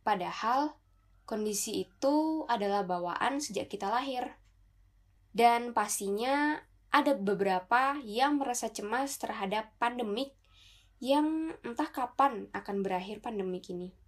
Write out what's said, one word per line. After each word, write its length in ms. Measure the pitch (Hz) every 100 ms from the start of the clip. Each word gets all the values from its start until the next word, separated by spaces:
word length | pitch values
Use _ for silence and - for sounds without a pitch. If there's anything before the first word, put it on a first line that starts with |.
Padahal, 720 | - 202 175 170 220 262 302 - _ _ _ _ -
kondisi 560 | 220 214 208 - 196
itu 640 | 185 _ 269 302 311 320 302
adalah 320 | 233 202 202 190
bawaan 560 | 180 175 - 233 277
sejak 240 | 294 196 -
kita 240 | 202 196
lahir. 480 | 233 269 254 254 - _ _ _ _ _ _ _ _ _ 202
Dan 400 | 233 233 240 233
pastinya 880 | 214 - 196 202 247 277 294 302 - _ _
ada 240 | - 294
beberapa 880 | 220 196 190 196 185 185 240 269 294 233
yang 320 | 208 277 294
merasa 320 | 262 240 226
cemas 480 | 220 208 233 277 -
terhadap 560 | - 214 196 208 220 _
pandemik 560 | 233 247 226 208 277 _ _ - - - _ _
yang 560 | 247 285 302 320 320 -
entah 320 | 240 233 311
kapan 560 | - 247 - 277 220 196 202
akan 240 | 202 202
berakhir 400 | 196 185 185 208
pandemik 480 | 247 214 185 180 -
ini. 240 | 180 180 -